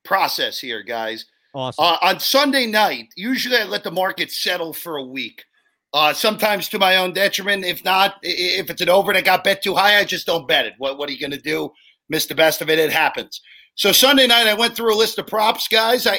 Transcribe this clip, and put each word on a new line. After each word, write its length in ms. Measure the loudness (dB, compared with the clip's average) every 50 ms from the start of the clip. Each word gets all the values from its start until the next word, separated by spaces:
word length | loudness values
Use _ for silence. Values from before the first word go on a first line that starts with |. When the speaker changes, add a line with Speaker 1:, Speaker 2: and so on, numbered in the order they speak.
| -6
Speaker 1:
process 540 | -2 0 0 0 0 -2 -2 -4 -6 -6 -8
here, 240 | -8 -8 -10 -10 -8
guys. 440 | -8 -6 -6 -6 -6 -6 -8 -12 -16 _ _ _ _ -12
Speaker 2:
Awesome. 280 | -8 -8 -6 -2 0 2
Speaker 1:
Uh, 120 | 2 2 2 2
on 180 | 2 0 0
Sunday 460 | 0 0 2 2 2 2 2 0 0
night, 420 | 0 2 2 2 2 0 -4 -10 -14 _
usually 400 | -10 -6 -4 -4 -4 -2 0 0
I 80 | 0 0
let 200 | -2 -4 -6 -6
the 60 | -6
market 400 | -4 -2 -2 -2 -2 -4 -6 -8
settle 420 | -8 -6 -4 -4 -4 -4 -4 -8 -10
for 240 | -10 -10 -10 -10
a 60 | -10 -10
week. 400 | -10 -10 -10 -10 -12 -12 -18 -20 _ _ _ _ _ _ _ _ _ 0
Uh, 180 | 2 2 2 2
sometimes 560 | 2 0 0 0 0 0 0 0 0 -2 -4
to 80 | -2 0
my 180 | 2 4 4
own 160 | 4 2 0 0
detriment. 520 | 0 0 0 0 -2 -4 -2 -4 -2 -2
If 200 | -4 -6 -4 -2
not, 320 | 0 2 2 2 2 0 -4 -8
i-, 40 | -6
i-, 300 | -4 -4 -2 -2 -2 -2
if 100 | -4 -6
it's 140 | -6 -2 0
an 60 | 4
over 220 | 4 4 4 2 2
that 120 | 0 2
got 200 | 2 2 2 2
bet 180 | 0 -2 0 -2
too 120 | -2 0
high, 220 | 2 4 4 4 4
I 60 | 2
just 220 | 0 -2 -4 -2
don't 220 | -2 -2 -2 0 0
bet 180 | 0 0 0
it. 80 | -2 -6 -8
What, 200 | -6 -6 -6 -6
what 100 | -6 -8
are 40 | -8
you 80 | -8
gonna 200 | -8 -8 -8 -8
do? 300 | -6 -4 -4 -4 -4 -8 -10 _ _ _ _ _ _ -4
Miss 160 | -4 -2 -2
the 80 | -2 0
best 260 | 2 4 4 2 2
of 80 | 0 0
it. 100 | 2 2
It 120 | 2 2 2
happens. 480 | 2 2 0 0 -4 -8 -12 -14 -20 -20 _ -20 -20 -20 _ _
So 160 | -2 0 2 4
Sunday 340 | 6 6 6 6 6 4
night, 200 | 4 4 4 4
I 80 | 2 2
went 220 | 2 0 -2 -2
through 180 | -2 0 0 2
a 40 | 2
list 200 | 2 0 -2 -4
of 80 | -8
props, 420 | -4 -2 0 0 0 0 0 -2 -2
guys. 380 | 0 0 2 2 2 2 2
I 100 | 0 -2